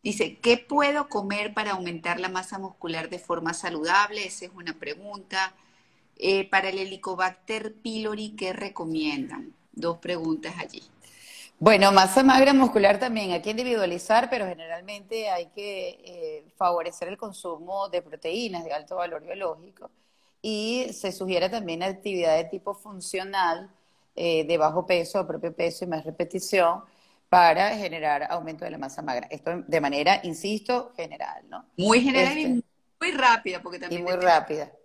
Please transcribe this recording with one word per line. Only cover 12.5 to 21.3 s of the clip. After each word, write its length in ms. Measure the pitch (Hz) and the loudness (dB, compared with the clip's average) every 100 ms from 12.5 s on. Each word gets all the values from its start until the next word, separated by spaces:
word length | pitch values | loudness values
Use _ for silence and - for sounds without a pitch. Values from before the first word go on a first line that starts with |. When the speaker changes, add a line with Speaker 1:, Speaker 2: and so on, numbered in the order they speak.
Speaker 2:
muscular 460 | 269 262 233 196 202 | 8 6 6 6 4
también 320 | 254 226 196 | 2 -2 -2
hay 100 | 175 | -2
que 80 | 214 | -2
individualizar, 800 | 214 254 226 185 175 - 220 254 | -4 -2 0 0 -2 2 2 4
pero 160 | 254 190 | -2 -4
generalmente 840 | 170 165 165 185 208 190 226 214 | -8 -10 -12 -10 -16 -10 -8 -4
hay 160 | 185 170 | -4 -6
que, 540 | - 208 190 180 - | -10 -10 -8 -8 -12
eh, 400 | - 175 160 151 156 _ | -20 -12 -10 -12 -16 _
favorecer 520 | 185 175 170 - 175 | 0 0 -4 -8 -10
el 80 | 202 | -8
consumo 720 | 220 190 180 160 170 196 196 | -12 -10 -10 -10 -8 -6 -4
de 140 | 180 | -4
proteínas 600 | 160 156 160 190 240 180 | -6 -12 -8 -6 -6 -8
de 80 | 165 | -8
alto 220 | 147 156 185 | -8 -8 -8
valor 260 | 175 160 | -6 -8
biológico 680 | 156 185 185 156 180 _ - _ _ _ _ _ | -12 -8 -8 -8 -16 _ -20 _ _ _ _ _
y 460 | 214 214 214 247 247 | -6 -4 -2 -4 -4
se 200 | 202 196 | -6 -8
sugiere 360 | 185 185 | -6 -2